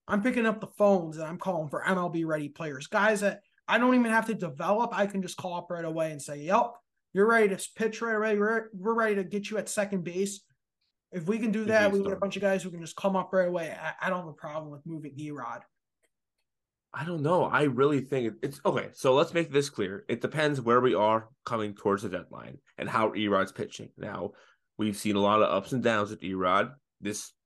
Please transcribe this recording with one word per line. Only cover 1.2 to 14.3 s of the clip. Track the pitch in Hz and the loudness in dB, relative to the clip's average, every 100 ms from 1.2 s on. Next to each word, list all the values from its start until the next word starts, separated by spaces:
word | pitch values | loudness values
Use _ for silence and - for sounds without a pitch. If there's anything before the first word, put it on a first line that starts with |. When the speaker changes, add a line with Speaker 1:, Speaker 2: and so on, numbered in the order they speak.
| 156 | -10
Speaker 1:
I'm | 175 | -6
calling | 190 170 151 | -4 -2 -4
for | 151 175 | -4 0
M | 185 | 0
L | 175 | 0
B | 165 160 | -2 -2
ready | 151 147 | -2 -4
players, | - 160 135 151 | -8 -10 -8 -4
guys | 208 208 208 | 2 2 2
that | 202 190 _ _ - | 0 -2 _ _ 0
I | 214 | 2
don't | 247 | 6
even | 254 233 | 6 4
have | 226 226 | 2 2
to | |
develop. | 214 170 139 165 208 233 | -2 -6 -4 0 2 2
I | 185 202 | 0 0
can | 196 | -2
just | 180 - | -6 -6
call | 185 | -8
up | 175 175 | -8 -6
right | 170 165 | -6 -4
away | 160 160 | -2 -2
and | 151 | -4
say, | 147 143 | -10 -8
"Yep, | 151 214 233 - _ _ _ | 0 2 2 -4 _ _ _
you're | 185 214 | 2 4
ready | 226 208 190 | 6 4 2
to | - - | -6 -4
pitch | 220 220 | -4 -2
right | 233 220 | -4 -2
away. | 214 208 | 0 2
We're, | 208 226 220 | 2 0 -4
we're | 185 196 226 | -6 -2 2
ready | 220 202 | 2 0
to | |
get | 175 202 202 | -2 -4 -4
you | 214 | -6
at | - | -4
second | - 202 196 | -4 -2 -2
base." | 170 175 196 - _ _ _ _ _ _ _ | -4 -2 -4 -4 _ _ _ _ _ _ _
If | 180 160 | -6 -4
we | 220 | -2
can | 233 | -2
do | 208 | -2
Speaker 2:
Good | 214 | 2
Speaker 1:
that, | 220 208 | 4 4
Speaker 2:
base | |
Speaker 1:
we | 202 | 2
get | 196 | 0
a | |
Speaker 2:
start. | 190 | -2
Speaker 1:
bunch | 196 196 | -4 -2
of | |
guys | 196 190 | 0 0
who | 185 | -4
can | 170 | -10
just | 160 - | -12 -4
come | 202 190 | -2 0
up | 180 | 0
right | 190 175 | 2 2
away. | 180 160 165 | 0 -4 -8
I, | 160 - 180 | -10 -6 -4
I | |
don't | 180 | -4
have | |
a | 165 | -6